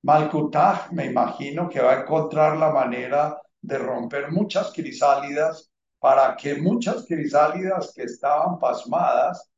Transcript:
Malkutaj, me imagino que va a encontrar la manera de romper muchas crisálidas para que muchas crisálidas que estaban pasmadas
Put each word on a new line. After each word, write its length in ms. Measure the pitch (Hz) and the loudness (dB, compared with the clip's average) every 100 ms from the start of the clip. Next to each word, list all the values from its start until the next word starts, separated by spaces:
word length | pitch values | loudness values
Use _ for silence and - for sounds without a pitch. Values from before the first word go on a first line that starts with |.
Malkutaj, 880 | 143 156 151 151 151 151 185 180 - | 4 4 4 -2 -2 2 2 2 -4
me 140 | 170 131 | -6 -4
imagino 640 | 123 113 - 123 156 170 | 0 -2 -2 -8 -6 -4
que 120 | 139 | 2
va 120 | 123 | 2
a 80 | 135 | 2
encontrar 540 | - 160 156 151 151 156 | 0 -2 -2 2 2 2
la 160 | 160 | 2
manera 680 | 143 123 120 123 143 151 - - _ | 2 0 -4 -2 0 -2 -4 -16 _
de 180 | - 139 | -8 -6
romper 520 | 123 120 117 143 143 | -4 -6 -6 -6 -4
muchas 420 | 165 202 190 - | -2 0 -2 -4
crisálidas 1000 | - 135 - 143 139 139 147 160 160 _ _ _ _ | -6 -10 0 2 2 0 -2 -2 -2 _ _ _ _
para 360 | 135 135 131 - | 4 6 4 2
que 200 | 143 147 | -6 -2
muchas 500 | 170 233 185 147 - | 0 0 -2 -4 -4
crisálidas 840 | 160 147 143 151 180 185 185 - | -4 0 2 2 2 -2 -4 -4
que 80 | - | -10
estaban 560 | - - 139 147 170 180 | -12 -4 0 0 0 0
pasmadas 920 | 127 - 123 165 156 123 143 175 - | -2 -2 -4 0 2 2 0 -2 -16